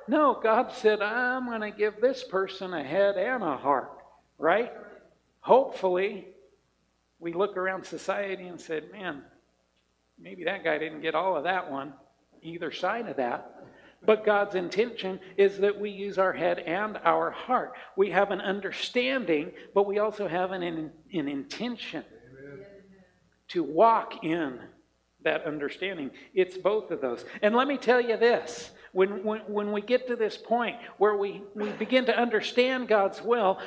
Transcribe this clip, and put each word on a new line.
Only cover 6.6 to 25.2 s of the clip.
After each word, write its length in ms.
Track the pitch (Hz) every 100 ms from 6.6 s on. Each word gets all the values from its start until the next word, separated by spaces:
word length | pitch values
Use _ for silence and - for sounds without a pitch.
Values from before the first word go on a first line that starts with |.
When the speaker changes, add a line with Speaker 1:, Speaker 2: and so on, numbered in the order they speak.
| _ _ _ _ _ _
Speaker 1:
we 120 | 170
look 220 | 170 202 185
around 280 | 185 190
society 640 | - 160 - 202 196 185 180
and 120 | 165
said, 320 | - 156 156
"Man, 300 | 208 180 139 - _ _ _ _ _ _ _ _ _
maybe 260 | 165 185
that 200 | 165 196
guy 140 | 165 151
didn't 240 | 156 156
get 120 | 160
all 220 | 156 190 165
of 80 |
that 260 | 160 185 156
one, 220 | 139 143 139 _ _ _ _
either 320 | 160 165 160
side 360 | - 180 226 214
of 80 | 139
that." 400 | 120 143 - - - - - _
But 240 | - 214
God's 300 | 208 202 202
intention 640 | 185 175 190 240 220 190 190 - -
is 220 | 196 190
that 220 | 202 202
we 100 | 208
use 280 | 196 202 185
our 140 | 190
head 280 | 135 175 175
and 400 | 160 180 214 185
our 300 | 170 160 165
heart. 400 | - - 247 147 - - -
We 160 | 202
have 180 | 175 202
an 100 | 196
understanding, 1080 | 202 202 196 - - 247 254 269 202 151 180 - -
but 140 | 196 202
we 100 | 202
also 300 | 214 208 185
have 240 | 170 185
an, 100 | 185
an, 300 | 175 160 156 - _
an 140 | 175 143
intention 800 | 139 131 - 240 233 - 151 - - -
Speaker 2:
Amen. 340 | 135 143 143 - - - - _ _ _ _ -
Speaker 1:
to 160 | 180
walk 580 | 143 156 226 208 - -
in 380 | 165 170 143 120 95 - _ _ _ _